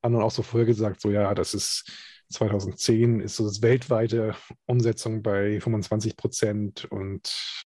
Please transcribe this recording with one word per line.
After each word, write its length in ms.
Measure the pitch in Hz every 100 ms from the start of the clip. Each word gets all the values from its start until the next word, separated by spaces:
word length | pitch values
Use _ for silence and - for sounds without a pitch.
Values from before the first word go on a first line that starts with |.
haben 100 | 120
dann 80 | 117
auch 80 | 110
so 120 | -
vorher 240 | - 117 117
gesagt, 340 | 107 107 90
so, 100 | 107
ja, 240 | 104 98
das 200 | 101 85
ist 360 | 101 - - - - - - _
zweitausendzehn 920 | - 110 101 95 - - 113 120 113
ist 160 | 101 -
so 80 |
das 180 | 107 101
weltweite 720 | 113 127 - 113 113 113 110 104 - - -
Umsetzung 560 | 123 117 110 113 110
bei 380 | 107 98 101 104
fünfundzwanzig 560 | - 110 92 107 107 -
Prozent 680 | - - 107 104 101 - -
und 800 | 101 98 98 - - - - -